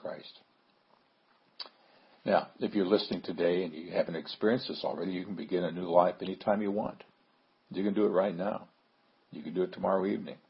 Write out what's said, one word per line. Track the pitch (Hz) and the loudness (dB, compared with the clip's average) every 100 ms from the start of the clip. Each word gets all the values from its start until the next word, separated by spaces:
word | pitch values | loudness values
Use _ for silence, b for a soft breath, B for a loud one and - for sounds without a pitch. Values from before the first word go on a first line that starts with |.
Christ. | 90 73 - - _ _ _ _ _ _ _ _ _ _ _ _ - b b b b b - | -12 -12 -16 -20 _ _ _ _ _ _ _ _ _ _ _ _ -18 b b b b b 2
Now, | 90 - - | 2 2 -4
if | 120 104 | -2 2
you're | 90 | 4
listening | 104 - 92 | 4 2 -4
today | 90 82 85 90 | -4 0 2 2
and | 87 | 0
you | 78 87 | -6 -4
haven't | - - 82 | -2 0 -4
experienced | - - 110 131 - | -8 0 2 2 -2
this | - | -6
already, | - 76 92 | -4 -4 -4
you | 90 | -4
can | 92 98 | -6 -8
begin | - 92 | -2 0
a | 87 | 0
new | 85 90 | -4 4
life | 85 90 - | 6 4 0
anytime | 90 95 - 104 | -8 -2 0 2
you | 101 | 0
want. | 104 - - - _ _ _ _ _ _ | -2 -4 -8 -20 _ _ _ _ _ _
You | 90 | -2
can | 101 | 0
do | 101 104 | 2 4
it | |
right | 90 98 87 | 4 2 0
now. | 98 - - _ _ _ _ _ _ | -4 -4 -10 _ _ _ _ _ _
You | - | -12
can | 76 | -6
do | 92 | -2
it | 90 | -2
tomorrow | - 92 95 95 | 0 2 2 2
evening. | 107 - - | -2 -6 -14